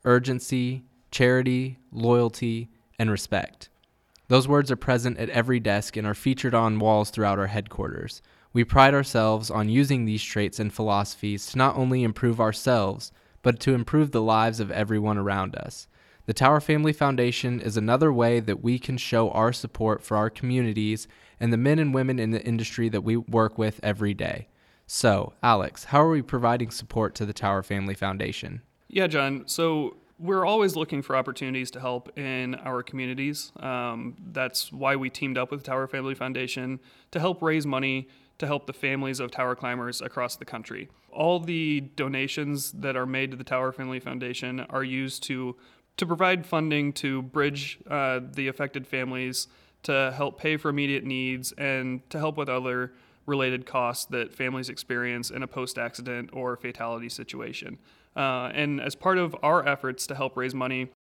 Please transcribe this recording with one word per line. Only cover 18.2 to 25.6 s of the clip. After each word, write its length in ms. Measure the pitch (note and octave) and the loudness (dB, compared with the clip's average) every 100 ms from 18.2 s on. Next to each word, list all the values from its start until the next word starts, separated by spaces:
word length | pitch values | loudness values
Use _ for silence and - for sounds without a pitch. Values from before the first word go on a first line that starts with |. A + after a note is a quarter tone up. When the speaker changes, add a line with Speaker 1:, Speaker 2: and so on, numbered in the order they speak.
| A#2 A#2+ | 4 4
Speaker 1:
that 240 | G#2+ G2 | 2 -2
we 160 | A#2 B2 | 0 0
can 180 | - C3 | 0 -4
show 340 | - A#2 A2+ | 0 2 4
our 220 | - A2+ | 4 2
support 480 | B2 A#2 - A2 G#2+ | 2 -6 -2 0 0
for 160 | - G#2+ | 0 0
our 140 | A2 | 0
communities 800 | - B2+ B2+ A#2+ G#2+ G#2+ A2 - - - - | 0 0 2 2 2 0 0 -6 -18 -20 -2
and 120 | A#2 | 2
the 40 | A#2 | 4
men 240 | C3 D#3 | 4 4
and 120 | D3+ | 4
women 280 | C3 C3 B2+ | 2 2 0
in 100 | A2 | 0
the 140 | A2+ - | 0 0
industry 420 | A#2 A2 - A#2 | -2 -2 -2 0
that 100 | G#2 | 0
we 160 | F#2 A#2 | 0 0
work 420 | A2+ A2+ A2 - | 2 2 2 2
with 220 | A2 G#2 | -2 0
every 320 | G#2+ G2+ G#2 | -4 0 0
day. 320 | G2 E2+ - A2 _ _ _ _ | 0 -4 -6 -10 _ _ _ _
So, 460 | - B2 G2 - - | 2 4 4 0 0
Alex, 400 | A#2+ A2 | 4 4